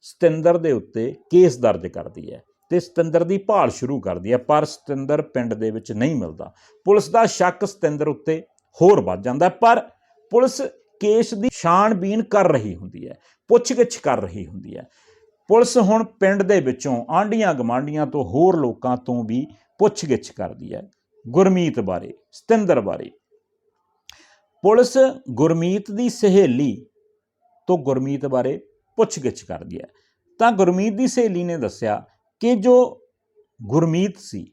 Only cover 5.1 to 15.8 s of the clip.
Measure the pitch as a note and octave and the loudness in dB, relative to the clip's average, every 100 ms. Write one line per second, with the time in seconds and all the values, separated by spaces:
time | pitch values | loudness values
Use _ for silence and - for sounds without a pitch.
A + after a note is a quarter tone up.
5.1 | D3+ D3+ C3 A#2 A2 A2 A2 - G#2+ B2+ | -4 -2 -6 -4 -4 -4 -6 -8 -2 -2
6.1 | D3+ F2 D#2 - _ _ _ - G#3 C#3 | -2 -6 -12 -18 _ _ _ 2 2 4
7.1 | A3+ A3+ - F3+ F3+ G3+ - D#3+ D3 D3+ | 2 2 2 -2 0 -8 -2 -4 -2 -4
8.1 | D3+ - D#3+ - _ _ - F3 G3+ F#2 | -4 -4 -6 -6 _ _ 2 6 6 2
9.1 | F#2 A2 B2+ F3+ F3+ A#3 A#3 - _ _ | -6 -4 0 0 2 2 2 0 _ _
10.1 | _ _ A#3+ B3+ C4 C4+ - _ _ G#3+ | _ _ 2 2 0 -10 -10 _ _ 0
11.1 | A3 A3+ G#3 A#3 - E3+ F3 G#3 G#3+ F#3+ | 2 0 -2 -6 -4 0 2 2 0 -2
12.1 | A3 - - - C#3+ G#2+ F2 F#2 - - | -4 0 2 2 0 -2 -10 -14 -16 -18
13.1 | - _ _ _ A#3 A#3+ A#3+ A#3+ - D3+ | -20 _ _ _ 2 2 0 0 0 -4
14.1 | A#2+ G2 F#2 E2 F#2 - - - _ _ | -4 -4 -10 -14 -16 -16 -18 -20 _ _
15.1 | _ _ _ _ A3 A#3+ B3+ | _ _ _ _ 2 4 2